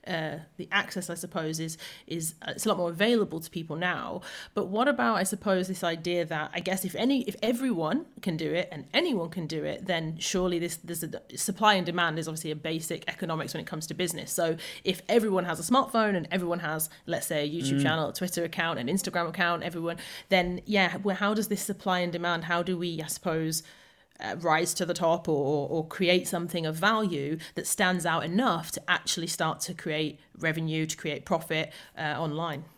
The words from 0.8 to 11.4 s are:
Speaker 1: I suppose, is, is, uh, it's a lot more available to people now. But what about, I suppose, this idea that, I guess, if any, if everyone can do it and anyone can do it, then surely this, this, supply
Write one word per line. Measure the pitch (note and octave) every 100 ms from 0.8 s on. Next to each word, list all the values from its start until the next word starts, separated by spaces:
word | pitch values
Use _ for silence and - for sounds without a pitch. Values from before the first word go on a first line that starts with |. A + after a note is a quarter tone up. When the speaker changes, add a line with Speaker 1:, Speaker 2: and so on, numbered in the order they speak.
| G3+ F#3 F3+
Speaker 1:
I |
suppose, | F3 F3+ F3+ D#3+ D#3+
is, | D#3+ D#3+ - -
is, | - E3 D#3+ -
uh, | -
it's | - A3
a |
lot | F#3
more | F3
available | E3+ G#3+ A#3+ G3+ D#3+
to | -
people | E3+ D#3+
now. | D3+ F3+ D#3 - - - - -
But | - F#3
what | G#3 A#3+
about, | B3 A#3+
I | G#3
suppose, | F#3+ G3+ G#3+ F#3+ F#3
this | F#3
idea | F3 E3 E3+ F3
that, | E3 D#3 D3+
I | F3+
guess, | F3 F#3+
if | F#3
any, | - A#3+ C#4
if | G#3 -
everyone | A3 A#3+ C4 F3+ D#3 B3 F4 -
can | G3 D#3+
do | D#3
it | D#3+ E3
and | D#3+ C3+
anyone | C4 F4 G#3+ E3
can | F3+ D#3
do | D#3+
it, | D3 - F#3
then | E3+ D#3+ D#3+
surely | - F#3 F#3 E3+
this, | E3+
this, | E3 - E3+ D#3+ - -
supply | C3+